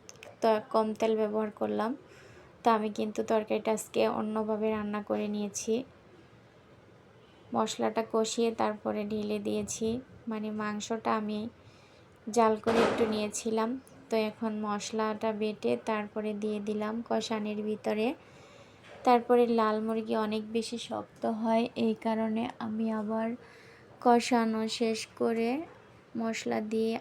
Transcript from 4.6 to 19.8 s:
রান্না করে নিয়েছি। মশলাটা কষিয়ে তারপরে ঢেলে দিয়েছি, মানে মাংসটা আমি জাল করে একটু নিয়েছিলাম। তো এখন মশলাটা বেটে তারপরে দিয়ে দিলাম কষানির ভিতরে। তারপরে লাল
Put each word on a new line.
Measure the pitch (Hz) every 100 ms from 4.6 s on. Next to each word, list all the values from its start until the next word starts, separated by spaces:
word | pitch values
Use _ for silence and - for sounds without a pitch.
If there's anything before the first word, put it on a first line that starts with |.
| 220
রান্না | 214 208 208
করে | 208 214 214
নিয়েছি। | 208 208 - - 226 269 - - - - - - - - - - - - - - - -
মশলাটা | 233 220 - 220 220 220
কষিয়ে | 226 220 - 233
তারপরে | 220 220 214 214 208
ঢেলে | 208 214 208 214
দিয়েছি, | 208 214 208 - 220 240 - - -
মানে | 220 214
মাংসটা | 214 208 208 - 226 233 220
আমি | 214 208 233 - - - - - - - -
জাল | 220 220 214
করে | 226 226
একটু | - - 220
নিয়েছিলাম। | 214 214 - 233 220 226 262 - - -
তো | 220
এখন | 214 214 220 214
মশলাটা | 214 202 - 220 220 214 226
বেটে | 208 214 214 233 233 -
তারপরে | 214 208 220 214
দিয়ে | 208 214 208
দিলাম | 208 208 214 226
কষানির | 233 226 220 220 214 214
ভিতরে। | 214 214 226 214 226 320 - - - - - - - -
তারপরে | - 240 233 247 240
লাল | 226 214 214